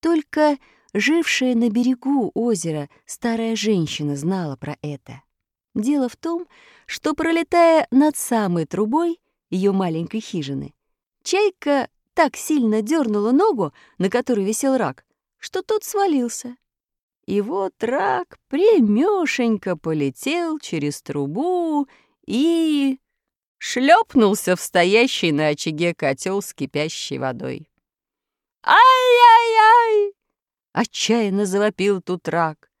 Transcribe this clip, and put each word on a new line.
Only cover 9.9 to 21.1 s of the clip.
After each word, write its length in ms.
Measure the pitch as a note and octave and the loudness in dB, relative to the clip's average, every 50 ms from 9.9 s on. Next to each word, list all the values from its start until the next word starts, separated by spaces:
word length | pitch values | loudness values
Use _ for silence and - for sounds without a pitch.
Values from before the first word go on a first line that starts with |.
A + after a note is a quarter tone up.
| D#3+ D#3+ E3+ - - A3 | -2 -4 -6 -6 -8 -10
хижины, 520 | G#3+ - - F3+ D3 C3+ C#3 C3+ C#3+ C#3 _ _ _ _ _ _ _ _ _ _ | -10 -6 -8 -8 -6 -6 -8 -8 -10 -12 _ _ _ _ _ _ _ _ _ _
чайка 680 | _ - - F#4+ G#4+ G#4 - _ - D4 C#4+ C#4 A#3+ - _ _ _ _ _ | _ -4 -2 0 0 0 -2 _ -4 -2 0 0 -2 -4 _ _ _ _ _
так 200 | - E4 C#4 - | 0 0 0 0
сильно 460 | - - - D#4 D4 B3 A3 G#3+ A3 | -6 -6 -2 0 0 2 2 0 0
дёрнула 500 | A3 G#3+ D4+ E4 C#4+ A3+ G#3 G#3 G3+ A3 | 0 0 0 0 0 0 -2 -2 0 2
ногу, 400 | B3 C#4+ F#4+ A4 F#4 A#3 F#3 D3 _ _ _ _ _ _ | 2 2 2 2 0 0 -4 -6 _ _ _ _ _ _
на 100 | F3+ G3 | -4 -2
которой 360 | - A#3+ B3 - B3 G#3 G3 | 0 -2 -2 0 -2 -2 0
висел 320 | F#3+ A3 - - C4+ C4 C4 | -2 -4 -2 -2 0 0 0
рак, 280 | G#3+ C#3+ C3 _ _ _ _ _ _ _ _ _ | -2 -4 -6 _ _ _ _ _ _ _ _ _
что 240 | - - - F#4+ | -20 -10 -10 -10
тот 220 | F#4 - A4 G#4+ - | -6 -4 -4 -4 -4
свалился. 720 | - - G#4 G4 G4 D#4 C4+ B3 A#3+ - - - A#3+ B3 _ _ _ _ _ _ _ _ _ _ _ _ _ _ - | -6 -4 -2 -2 0 0 0 -2 -4 -6 -10 -14 -14 -18 _ _ _ _ _ _ _ _ _ _ _ _ _ _ -4
И 120 | F#3+ G3+ | -4 -4
вот 340 | G3+ G#3 D#4 - F#3+ - _ _ - | -2 -2 -4 -6 -6 -6 _ _ -6
рак 560 | A3+ A#3+ D4 F#4 - B3+ - F4+ _ - _ _ _ | -4 -2 -2 -2 -2 -2 -4 -6 _ -16 _ _ _
прямёшенько 1300 | - C#4 F#4 A4 A4+ F4+ A#3+ G#3 G#3 G#3+ C#4+ G4 G#4 F#4+ F4 C4+ - - B3 A#3 A3 G3+ - G3 F3+ E3 | -4 2 2 4 4 4 4 2 2 2 2 0 0 0 -2 -4 -2 -2 -2 -2 -2 -4 -4 -6 -8 -6
полетел 800 | _ D#3+ D#3+ D#3 D3 C#3 C3 - - C4 D4+ F4 E4+ E4 D#4 D4+ | _ -6 -4 -2 -2 -4 -4 -6 -6 -4 -4 -4 -4 -4 -6 -8
через 460 | - - - D#3+ C#3+ D3 C#3+ - _ | -8 -8 -8 -6 -4 -6 -6 -8 _
трубу 840 | - | -10